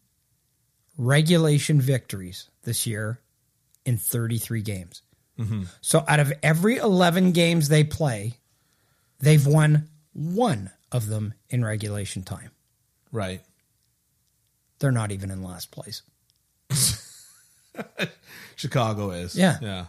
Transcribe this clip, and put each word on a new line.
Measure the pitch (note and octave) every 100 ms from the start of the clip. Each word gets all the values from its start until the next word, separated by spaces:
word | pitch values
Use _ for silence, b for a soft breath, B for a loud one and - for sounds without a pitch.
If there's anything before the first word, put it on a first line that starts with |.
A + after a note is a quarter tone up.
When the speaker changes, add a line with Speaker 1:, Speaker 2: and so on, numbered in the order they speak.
| _ _ _ _ _ _ _ _ _ -
Speaker 1:
regulation | A#2+ D3 D#3 F3 D#3 D3 - D3
victories | C3 B2+ - G2+ F#2 F#2 - _
this | A2+ A2 A#2
year | G#2+ G#2+ A#2+ _ _ _ _ _ _
in | - A#2
thirty-three | - A#2+ A2+ A#2 - A#2
games. | G#2 F#2+ F2 - _ _ _ -
Speaker 2:
Mm-hmm. | G#2 A2 F2+ -
Speaker 1:
So | - D#3+ D3+
out | D3
of | C#3+ D3+
every | D3 D#3+ G#3 C4+
eleven | A#3 F#3 F3 F3 F#3
games | F3 E3+ E3+ C#3+
they | D3+
play, | D3+ - D3+ G#2+ A2+ - _ _ _ _ _ _ _ -
they've | C#3+ D#3
won | C#3 D#3 D3+ D3+ D3+ _ _
one | - D#3 F#3+ A#3+ A2 F#2+ - -
of | B2+ G#2
them | G#2+ G#2+ - -
in | B2
regulation | A2 G#2+ G#2 G#2 F#2+ G2
time. | F#2 F#2+ - _ _ _ _ _ _
Speaker 2:
Right. | A#2 F#2 F#2 - _ _ _ _ _ _ _ _ _ _ _ _ -
Speaker 1:
They're | C#3
not | A#2+ G#2+
even | G2 G2
in | F#2+
last | F#2 F2 -
place. | - G#2 A2 - _ _ _ _ _ -
Speaker 2:
<laughs> | B2+ - - - - - _ _ _ _ - - - F#3 - B B B -
Chicago | C#3+ C3+ A2 G#2 G2+
is. | F2 F2+
Speaker 1:
Yeah. | - F#3 -
Speaker 2:
Yeah. | G#2+ F#2